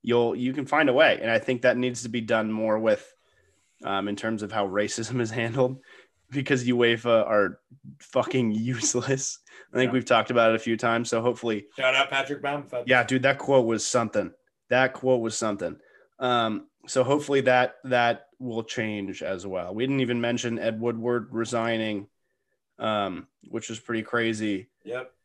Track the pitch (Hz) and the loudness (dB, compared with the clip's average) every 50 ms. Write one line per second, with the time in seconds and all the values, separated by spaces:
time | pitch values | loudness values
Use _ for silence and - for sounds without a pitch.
0 | - 113 117 120 120 117 - 120 123 127 131 147 135 131 147 147 156 143 123 135 | 0 2 2 2 2 2 0 -2 -4 -4 -4 -4 -4 0 2 2 4 4 6 6
1 | 160 131 95 - - 113 113 110 - - 127 120 - 127 120 123 127 127 120 117 | 6 6 6 2 0 0 0 0 2 0 -2 2 2 2 2 4 0 -2 -4 -6
2 | 120 120 110 123 113 110 117 113 110 107 110 110 110 110 107 110 110 110 107 - | -10 -6 -6 -6 -2 0 0 0 0 0 -2 -2 0 0 0 2 2 2 2 2
3 | - - _ _ _ _ _ _ _ _ _ _ _ _ _ _ - - 98 98 | -2 -18 _ _ _ _ _ _ _ _ _ _ _ _ _ _ -6 -4 -2 -2
4 | 98 101 104 104 - 113 113 104 107 95 110 110 101 98 92 104 107 104 - - | -2 -4 -6 -4 -4 -4 -4 -4 -6 -6 -2 -2 -2 -2 0 -2 -2 -2 -2 -6
5 | 113 113 123 123 117 110 110 117 113 117 113 135 127 127 131 135 _ _ - - | -6 -4 -2 -2 -2 -2 -2 -4 -4 -2 0 0 0 0 0 -6 _ _ -20 -20
6 | - _ _ _ _ _ 127 143 135 - 143 127 120 123 123 120 120 117 117 107 | -20 _ _ _ _ _ -6 -6 0 0 0 2 2 0 2 4 4 4 4 2
7 | 113 120 117 113 104 - 113 104 101 90 - _ _ _ - _ _ 139 - _ | 2 4 4 4 4 4 4 2 2 2 -2 _ _ _ -20 _ _ -20 -20 _
8 | - - - 131 123 - - 131 120 110 107 110 113 123 127 113 - - - 123 | -20 -4 -2 -2 -2 0 0 0 0 2 0 -2 -2 -4 -4 -2 -2 -2 -2 -2
9 | - 135 135 131 - - - - _ _ - - - _ - 123 127 123 123 127 | 0 0 -2 -2 -2 -8 -10 -12 _ _ -20 -20 -20 _ 0 0 0 2 2 -2
10 | 113 - 123 113 107 - 127 120 113 113 113 110 - 120 113 110 - 117 117 117 | 2 4 4 4 4 4 4 4 6 6 4 2 0 -2 -2 0 0 0 0 0
11 | 117 - - 113 113 123 117 113 - 117 110 104 101 - _ - 131 131 131 135 | 0 -2 -2 0 0 0 -2 -2 -4 -4 -4 -4 -6 -12 _ -2 0 2 2 2
12 | 139 135 135 131 135 135 143 131 135 139 143 147 135 - - 123 120 123 127 123 | 0 2 0 -4 -2 -4 -6 -6 -4 -6 -6 -6 -8 -8 -8 -8 0 4 4 4
13 | 120 113 131 131 123 135 135 135 - - 139 131 120 113 117 107 - - - 123 | 4 4 0 2 2 2 0 0 0 4 4 4 4 4 0 0 -2 0 0 0
14 | 117 107 - 107 92 78 - _ _ _ _ _ _ _ 123 123 131 127 - - | 0 2 -2 -2 -2 -2 -10 _ _ _ _ _ _ _ 2 2 2 2 -2 -2
15 | - 131 131 120 113 117 113 - 113 110 104 101 92 82 71 - _ _ _ _ | 2 2 2 2 2 -4 -4 -2 -2 -2 -2 -2 -6 -8 -8 -10 _ _ _ _
16 | _ _ _ _ 131 127 123 120 117 110 107 98 - _ _ _ _ - - 131 | _ _ _ _ -2 0 2 2 0 0 -4 -6 -8 _ _ _ _ -2 2 2
17 | 123 127 143 151 147 - 143 139 123 127 127 123 127 123 - - - 131 123 123 | 4 4 2 0 2 0 0 2 4 4 4 4 4 2 -2 -10 -4 0 2 2
18 | 120 117 117 - - _ _ _ 127 123 113 113 113 - - - 110 110 107 104 | 2 2 0 -2 -8 _ _ _ -10 -6 -6 -6 -6 -6 -6 -4 -4 -4 -4 -6
19 | 98 98 92 - - 90 98 92 87 101 92 90 87 90 98 107 123 131 139 135 | -6 -8 -8 -8 -6 -6 -6 -6 -8 -6 -6 -6 -6 -6 -4 -4 -2 -2 0 0
20 | 127 113 123 120 117 120 120 117 - 120 113 - 90 117 113 110 113 120 117 113 | 0 0 0 -2 -2 -2 -2 -2 -2 -4 -4 -2 -2 -4 -4 -2 -4 -4 -4 -4
21 | 113 123 120 120 110 - - 113 117 110 123 117 113 117 113 110 110 107 107 101 | -4 -2 -2 -2 -4 -6 -6 -6 -6 -4 -2 -2 -2 -2 -2 -2 -2 -4 -4 -6
22 | 101 _ _ _ _ _ _ _ _ _ _ _ _ _ _ _ 117 110 107 104 | -8 _ _ _ _ _ _ _ _ _ _ _ _ _ _ _ -4 -2 -2 -2
23 | 101 95 90 82 80 _ _ _ - - - 113 - - 113 113 _ - 117 110 | -2 -4 -6 -10 -14 _ _ _ -20 -10 -10 -10 -8 -8 -12 -12 _ -6 -6 -6
24 | 110 - - 117 117 113 110 107 110 107 101 92 - _ _ _ _ 107 117 127 | -4 -2 -2 -2 0 0 -2 -2 -2 -4 -4 -4 -8 _ _ _ _ -10 -10 -10
25 | 127 - _ _ _ | -10 -14 _ _ _